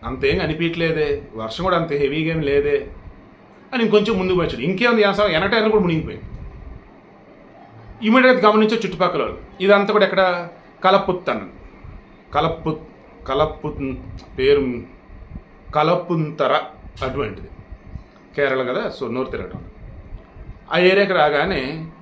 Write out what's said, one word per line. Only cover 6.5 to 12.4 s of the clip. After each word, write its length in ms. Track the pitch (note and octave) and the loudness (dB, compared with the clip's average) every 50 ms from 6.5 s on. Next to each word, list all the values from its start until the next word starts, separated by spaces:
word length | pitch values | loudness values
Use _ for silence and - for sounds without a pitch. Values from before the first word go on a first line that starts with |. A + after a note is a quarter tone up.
| - - - - - - - - - - - - - - - - - - - - - - - - - - - - - - A3+ G#3+ | -16 -18 -18 -18 -18 -20 -20 -20 -20 -20 -20 -20 -20 -20 -20 -20 -20 -20 -20 -20 -20 -20 -20 -20 -20 -20 -20 -20 -16 -6 0 4
ఇమీడియట్గా 360 | A3 C4 B3+ B3+ B3+ - - G#3+ | 4 6 6 6 6 6 6 4
గమనించే 300 | G#3+ G#3+ A3 G#3+ A#3 A3 | 6 6 4 4 2 0
చుట్టుపక్కల 400 | G#3 F#3 F3 D#3+ F#3 F3 E3+ D#3 A#2+ | -2 -4 -2 0 -2 0 0 -2 -4
వాళ్ళు. 120 | G#2 - - - - - - F#3 | -4 -6 -10 -16 -20 -8 -2 4
ఇదంతా 280 | F#3 G3+ G3+ G3+ G3+ A3 | 6 6 6 6 2 2
కూడా 100 | G#3+ G3 F#3+ | 2 2 2
ఎక్కడ? 160 | F#3+ F#3 F#3+ F#3 F3 F3 F3 E3+ - - - - - - - | 4 2 2 2 2 -2 -6 -10 -14 -20 -20 -20 -20 0 2
కలపుత్తన్, 600 | F#3 F#3+ G3 F#3+ - F3+ F3+ - - B2 A2 G2 F#2 - - - - - - - - - - - - - - - - - | 4 4 4 2 2 -4 -2 -2 -4 -4 -4 -6 -12 -16 -18 -20 -20 -20 -20 -20 -18 -18 -20 -20 -20 -20 -20 -20 -4 -2
కలపు-, 400 | C#3+ | 0